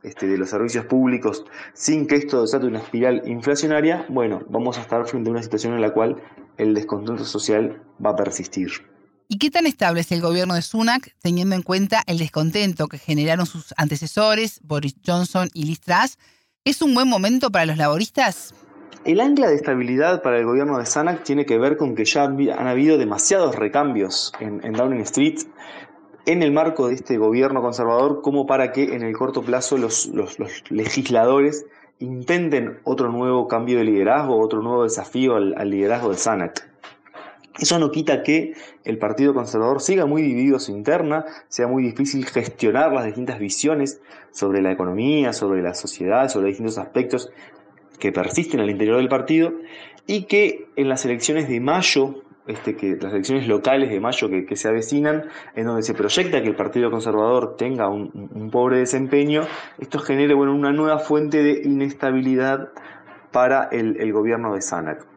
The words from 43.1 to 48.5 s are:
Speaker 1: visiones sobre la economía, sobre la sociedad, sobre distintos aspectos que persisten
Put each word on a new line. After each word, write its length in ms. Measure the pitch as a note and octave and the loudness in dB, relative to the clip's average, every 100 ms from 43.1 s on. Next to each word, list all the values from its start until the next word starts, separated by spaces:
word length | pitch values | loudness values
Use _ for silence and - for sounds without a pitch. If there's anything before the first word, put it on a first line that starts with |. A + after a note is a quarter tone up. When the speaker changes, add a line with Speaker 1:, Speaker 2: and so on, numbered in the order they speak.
| G#2+ B2+ A2 | -4 -6 -6
Speaker 1:
visiones 600 | G2+ - D3 D#3 C#3 - - - - | -6 -2 0 0 -2 -6 -20 -20 -20
sobre 300 | - G2 G2 | -4 0 2
la 120 | F#2+ | 0
economía, 580 | F2+ F2+ F#2+ B2+ D3+ C3 | 0 -2 0 0 2 2
sobre 300 | A2 G2+ F#2+ | 0 -2 0
la 120 | F2 | -2
sociedad, 540 | F2 - - F2+ A2+ C3+ | -6 -10 -6 0 2 2
sobre 200 | G#2+ G2 | 0 -2
distintos 300 | G2 A2+ G#2+ | -2 -6 -6
aspectos 520 | F#2 B2+ A#2+ - - - - - - _ - - | -4 -2 0 -4 -6 -18 -20 -20 -20 _ -20 -6
que 140 | G2+ | -4
persisten 480 | F#2 F#2 - D#3+ | -2 -2 -2 -2